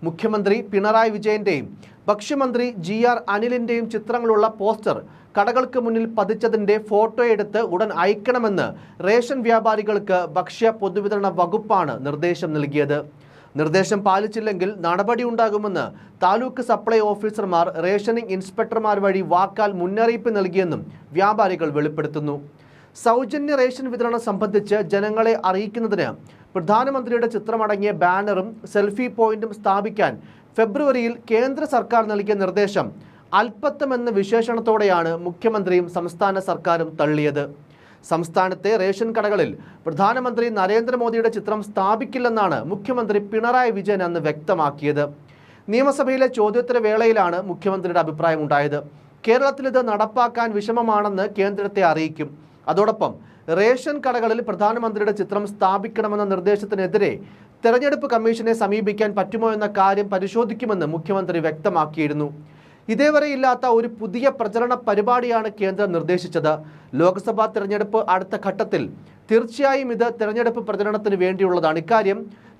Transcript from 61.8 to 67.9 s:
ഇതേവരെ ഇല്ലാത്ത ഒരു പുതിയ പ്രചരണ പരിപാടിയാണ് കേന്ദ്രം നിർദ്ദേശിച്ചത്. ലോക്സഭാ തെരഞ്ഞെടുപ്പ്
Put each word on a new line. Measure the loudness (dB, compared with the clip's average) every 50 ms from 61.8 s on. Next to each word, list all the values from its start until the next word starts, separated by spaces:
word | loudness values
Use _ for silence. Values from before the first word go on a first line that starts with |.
| 0 0 -2 -2 -2 -2 -2 -2 -4 -6 -8 -12 -20 -20 -20 -20 -20 -20 -20 _ _ -4 0
ഇതേവരെ | 2 4 4 4 4 2 0 -2
ഇല്ലാത്ത | 0 2 2 2 2 2 2 2
ഒരു | 2 2 0 -4 -8
പുതിയ | -8 -8 -4 0 0 0 0
പ്രചരണ | 0 -4 -2 -2 -2 0 0 -2 -2 0
പരിപാടിയാണ് | 0 0 2 2 2 2 2 2 0 0 0 -2 -4 -4 -2
കേന്ദ്രം | -2 -2 0 0 -2 0 0
നിർദ്ദേശിച്ചത്. | -2 0 0 -2 -2 -2 -4 -4 0 0 0 0 -2 -4 -12 -20 -20 -14 -6 0 2
ലോക്സഭാ | 4 4 2 0 -2 -4 0 0 0 0 -2
തെരഞ്ഞെടുപ്പ് | -4 -4 -2 -2 -2 -2 0